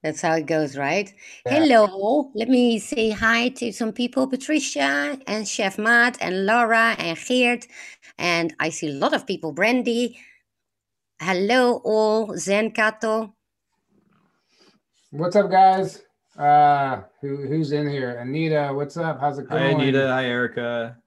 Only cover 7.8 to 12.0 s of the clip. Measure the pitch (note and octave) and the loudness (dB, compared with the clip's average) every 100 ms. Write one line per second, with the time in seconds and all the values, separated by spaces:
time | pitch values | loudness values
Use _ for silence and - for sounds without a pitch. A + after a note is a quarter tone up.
7.8 | - - - - F3 E3+ E3 - D#3 D#3 | -20 -20 -20 -6 -2 0 -2 -4 -6 -4
8.8 | D#3 C#3 A3 D4 - F#3 D#3+ C#3+ G#3 B3+ | -8 -2 -2 -2 -4 -8 -6 -2 0 2
9.8 | A#3+ A#3 A#3+ - - _ _ _ _ _ | 0 -2 -4 -6 -20 _ _ _ _ _
10.8 | _ _ _ _ E3 F3+ G3+ B3+ B3 A#3+ | _ _ _ _ -4 -2 2 2 2 0
11.8 | - G#3+ | 0 2